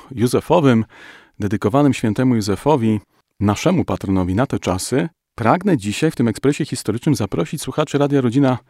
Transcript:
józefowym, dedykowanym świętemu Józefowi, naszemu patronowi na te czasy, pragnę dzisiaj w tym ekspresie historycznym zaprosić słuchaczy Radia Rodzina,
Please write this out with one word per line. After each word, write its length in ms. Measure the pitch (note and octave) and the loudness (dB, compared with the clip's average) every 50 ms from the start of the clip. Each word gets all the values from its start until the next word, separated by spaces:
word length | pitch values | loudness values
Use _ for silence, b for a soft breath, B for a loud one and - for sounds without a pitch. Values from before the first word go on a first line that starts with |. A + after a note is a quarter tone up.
| B B | B B
józefowym, 760 | C3+ G#2+ A2+ B2 - A#2 - - D#3 F3+ D3 C3+ A#2+ A2+ A2 B B B B B B B B B B - | -4 -2 0 0 0 0 2 2 2 4 6 4 4 4 2 B B B B B B B B B B -6
dedykowanym 560 | G#2 G2 G#2+ G2 - G#2 G#2+ C#3+ D3 C#3 A#2+ | -4 -4 -2 -2 0 0 2 4 2 2 2
świętemu 400 | - - A2+ G2+ - B2+ C3 A#2+ | 0 -2 -2 0 2 2 2 2
Józefowi, 680 | A2+ G2 G#2 F#2+ - - C#3+ D#3 C3 A2+ A2 G#2+ G#2 - _ _ _ _ _ _ _ | 2 0 -2 -4 -2 0 0 0 2 2 0 0 -2 -4 _ _ _ _ _ _ _
naszemu 440 | G2 G#2 G#2 - - - F#3+ D3+ F#2+ | 0 0 0 2 0 2 2 2 0
patronowi 500 | - G2 - - F#2+ F#2+ F#2+ F2+ F2+ F#2 | -2 -4 -4 -2 0 0 0 0 0 0
na 120 | A2 C3+ | 0 0
te 120 | - C3 G2+ | -2 -2 -4
czasy, 500 | - - F2+ F#2+ - - A#2+ C#3+ E3+ D#3+ - _ _ _ _ | -2 -2 -4 -4 -4 -2 -2 -2 -2 -4 -8 _ _ _ _
pragnę 420 | - G#2+ A2+ D3+ F3+ F#3 G#3 E3+ | -2 0 2 2 2 2 0 0
dzisiaj 340 | A#2 F#2+ G#2 G2+ - D#3 D#3+ | 0 0 -4 -2 -2 -2 -2
w 60 | - | 0
tym 120 | - A#2+ A#2 | 0 -2 -2
ekspresie 360 | G2+ - - C3+ D3 - D#3 | -2 0 -2 -2 -2 -2 -4
historycznym 500 | - - - - - G2+ A2+ - D#3+ C3+ | -6 -6 -6 -4 -4 -4 -2 0 0 0
zaprosić 480 | - A2 - - D3+ E3+ - - C#3+ | 0 -2 -4 -2 -4 -4 -4 -6 -8
słuchaczy 360 | - - - - D#3 - - C#3+ | -8 -6 -4 -4 -4 -2 0 0
Radia 220 | C#3+ C#3 C#3+ C#3 | 0 2 2 2
Rodzina, 380 | B2+ A#2 G#2+ C#3+ C#3+ C3 B2+ - b b | 2 2 2 2 2 2 0 -2 b b